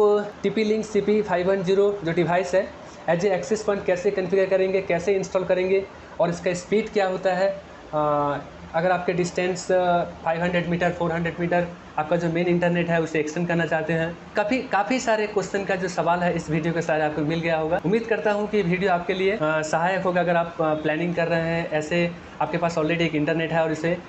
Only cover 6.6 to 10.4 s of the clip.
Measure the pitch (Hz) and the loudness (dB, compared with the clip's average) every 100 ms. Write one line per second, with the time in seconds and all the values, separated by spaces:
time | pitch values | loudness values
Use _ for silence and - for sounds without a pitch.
6.6 | - 208 214 208 190 185 190 180 196 196 | 0 0 2 0 0 0 0 2 0 -2
7.6 | - - - 151 151 147 143 139 143 - | -10 -18 -6 -2 0 2 0 -2 -8 -16
8.6 | - 165 180 180 180 175 170 - 180 180 | -6 0 2 0 0 -2 -2 -2 -2 -2
9.6 | - 185 180 175 175 - 165 165 | 0 2 4 2 0 -4 -4 -2